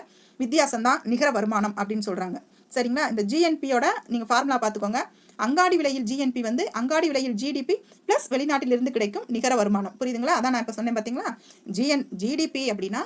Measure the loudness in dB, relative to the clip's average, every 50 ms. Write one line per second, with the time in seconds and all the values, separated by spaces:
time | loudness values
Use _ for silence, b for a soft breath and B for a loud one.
0 | b b b b b b b -6 -2 2 4 4 4 4 2 2 2 2 2 2
1 | 2 0 0 2 2 2 2 2 2 2 2 2 0 0 0 -2 -4 -2 -2 -4
2 | -4 -4 -4 -4 -4 -4 -6 -8 -10 b b b b _ -2 -2 0 0 0 0
3 | 0 0 0 0 0 2 2 2 4 2 2 0 0 0 2 2 2 2 0 -2
4 | -4 -4 -4 -4 0 2 2 2 2 2 0 0 0 -2 -2 -2 -2 -2 -2 -2
5 | -4 b b b b b b -4 -2 2 4 4 4 4 4 2 2 0 0 -2
6 | -2 -2 -2 0 0 0 -2 -2 -2 -2 0 -2 -2 -2 -2 -4 -2 0 2 2
7 | 2 2 2 0 0 -2 -2 -2 -2 -4 -4 -2 -2 -2 -2 -2 B B B B
8 | _ 0 0 2 2 0 -2 0 0 0 0 0 2 0 0 2 2 0 0 0
9 | 0 0 -2 -4 -6 -6 -4 -2 0 2 2 4 4 2 2 0 0 -4 -6 -4
10 | -4 -4 -2 -2 0 0 2 2 2 0 0 0 -2 -4 -4 -4 -4 -2 -2 -2
11 | -2 -4 -4 -4 -6 -6 -8 B B B B B B -6 -4 0 0 2 2 0
12 | -2 -4 -6 -4 -4 -2 0 0 -2 -2 -2 -2 -2 -2 -2 -2 -4 -4 -4 -4
13 | -6